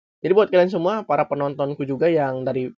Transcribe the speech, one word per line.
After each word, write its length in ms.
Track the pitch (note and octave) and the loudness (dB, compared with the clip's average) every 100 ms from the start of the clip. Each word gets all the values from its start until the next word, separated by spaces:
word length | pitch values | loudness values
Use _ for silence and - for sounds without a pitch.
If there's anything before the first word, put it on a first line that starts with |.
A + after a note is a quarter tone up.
| _ _ | _ _
Jadi 80 | D#3 | 2
buat 160 | G3 G3+ | 4 4
kalian 240 | F3+ F3+ | 4 2
semua, 320 | F#3 E3+ A3 | 2 -2 -2
para 240 | G3 C#3+ D3 | -2 -2 0
penontonku 560 | C#3+ C#3+ C#3+ C#3 D3 | -2 -4 -4 -6 -4
juga 240 | C#3 C3+ D#3+ | -6 -2 0
yang 400 | E3 C3+ C3 B2+ | 2 0 -4 -4
dari 220 | C3 B2+ | -4 -6